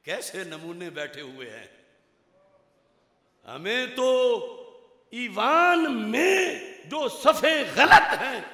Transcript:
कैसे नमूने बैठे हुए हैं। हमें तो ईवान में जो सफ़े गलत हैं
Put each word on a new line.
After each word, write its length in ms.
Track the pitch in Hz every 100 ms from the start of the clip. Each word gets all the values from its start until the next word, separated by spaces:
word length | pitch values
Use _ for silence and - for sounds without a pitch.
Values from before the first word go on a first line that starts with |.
कैसे 400 | - 180 - 185 175
नमूने 440 | 156 165 175 175
बैठे 280 | 147 147 139
हुए 240 | 139 131 120
हैं। 220 | 110 95 _ _ _ _ _ _ 571 587 571 _ _ _ _ _ _ _ _ -
हमें 480 | 131 180 240 254
तो 160 | 254 254 254 247 226 - - - - _ _ _
ईवान 760 | 233 247 196 233 320 349 349 320
में 960 | 240 214 240 370 381 359 - - - 156
जो 200 | 302 262
सफ़े 460 | - 254 - 302 311 262
गलत 440 | - - - - -
हैं 240 | 262 233 -